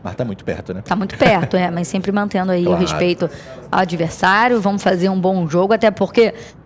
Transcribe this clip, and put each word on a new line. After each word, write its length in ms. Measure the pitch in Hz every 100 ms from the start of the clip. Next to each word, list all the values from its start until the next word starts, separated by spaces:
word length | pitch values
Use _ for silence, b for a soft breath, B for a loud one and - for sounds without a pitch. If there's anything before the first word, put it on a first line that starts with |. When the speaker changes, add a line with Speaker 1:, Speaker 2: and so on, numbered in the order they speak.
Speaker 1:
Mas 120 | 98 104
tá 100 | 123
muito 180 | 98
perto, 300 | - 82 -
né? 80 | 92
Speaker 2:
Tá 160 | - 185
muito 200 | 285 -
perto, 380 | - 202 170 185
é, 160 | 180
mas 160 | 170 175
sempre 240 | 190 185
mantendo 400 | 202 208 196 185
aí 120 | 180
o 20 | 175
Speaker 1:
Claro. 160 | 175
Speaker 2:
respeito 480 | 175 156 180 175 170 B B B B
ao 80 | -
adversário. 800 | 185 170 165 - 185 202 240 240
Vamos 240 | 196 202
fazer 240 | 190 180 190
um 100 | 185
bom 300 | 185 190 165
jogo, 260 | 170 196
até 160 | 214 220
porque 440 | - 190 - 226 - B B